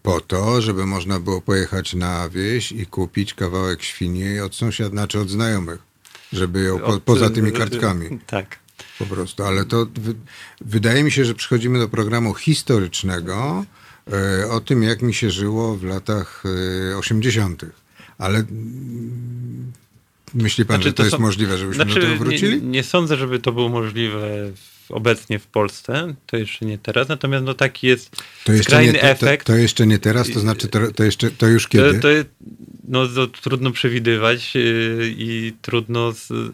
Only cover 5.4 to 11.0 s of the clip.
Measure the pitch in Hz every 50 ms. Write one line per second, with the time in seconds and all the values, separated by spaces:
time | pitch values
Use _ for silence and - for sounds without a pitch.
5.4 | 113 113 110 95 90 82 85 82 _ _ _ _ _ - - - - - - 92
6.4 | 92 87 87 95 95 92 92 - - 113 104 95 - - 117 - 110 110 113 117
7.4 | 107 107 113 117 113 101 - 117 117 104 92 87 82 82 135 117 - - - 98
8.4 | 92 - - - _ _ _ - - - - - - 98 95 92 90 - - -
9.4 | 101 98 95 95 98 - 117 117 117 117 - 117 107 113 113 113 - - - -
10.4 | - - - - - 117 104 113 98 117 120 143